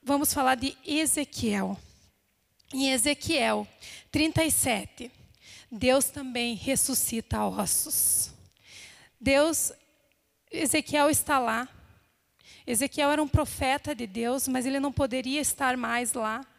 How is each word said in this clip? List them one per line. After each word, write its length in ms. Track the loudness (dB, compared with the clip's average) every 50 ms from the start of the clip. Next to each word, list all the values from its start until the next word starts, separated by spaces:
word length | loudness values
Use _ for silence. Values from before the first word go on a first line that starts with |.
| _
vamos 320 | 2 0 2 2 0 0
falar 220 | 2 2 2 2
de 200 | 2 0 -6 -6 _ _
Ezequiel. 920 | -4 -2 0 0 0 0 -2 -2 -6 -6 -4 -2 -2 0 0 -2 -4 -6 -8 -12 -20 _ _ _ _ _ _ _ _ _ _ _ _ _ _ _ _ -4
Em 180 | 0 0 2
Ezequiel 800 | 2 2 2 2 0 0 -2 -2 0 2 2 2 0 0 -4 -8 -12 _ -20 -18 -18 -20 -20 _
trinta 340 | 0 2 2 2 2 2 2
e 60 | 2
sete, 600 | 2 2 2 0 0 -2 -4 -8 _ -16 -16 -16 _ _ -20 -20 -20 _ _ -20 -20 -20 -20 _
Deus 360 | -10 0 2 4 4 4 4
também 480 | 0 -4 -8 -10 -6 -4 -4 -4 -2 -4
ressuscita 880 | -4 -2 -2 0 0 0 0 0 -2 -2 -2 -2 -4 -4 _ -2 -2 0
ossos. 880 | -2 -2 -2 -2 -2 0 -2 -2 -2 -2 0 0 2 2 0 -2 -4 -8 -18 -20 -20 _ _ _ -20 -20 -20 -20 -20 -20 -20 -20 -20 _ _
Deus, 520 | 0 2 4 4 4 4 2 0 -2 -4 -6 -8 _ _ _ _ _ _ _ _ _ _ _ _ _ _
Ezequiel 580 | -6 -4 -2 0 0 0 0 0 2 4 4 4
está 300 | 4 2 2 2 2 2
lá. 300 | 2 0 -2 -2 -4 -6 -12 -20 -20 -20 -20 _ _ _ _ _ _ _ _ _ _ -20 -20 -20 -6
Ezequiel 440 | -4 -2 -2 -2 -2 0 2 2 4
era 120 | 4 2 2
um 60 | 2
profeta 680 | 2 2 2 2 -2 -2 0 0 0 0 -2 -6 -6
de 120 | -6 -8
Deus, 420 | -8 -6 -4 -2 0 0 -2 -2 -2
mas 180 | -2 -2 0
ele 140 | 0 -2 0
não 120 | -2 -2 0
poderia 480 | 0 0 0 0 -2 -2 -2 -2 -2
estar 360 | 0 -2 -2 0 0 0 0
mais 380 | 0 -2 -2 -2 -2 -2 -2 -4
lá 300 | -2 -2 -4 -4 -6 -8 _ _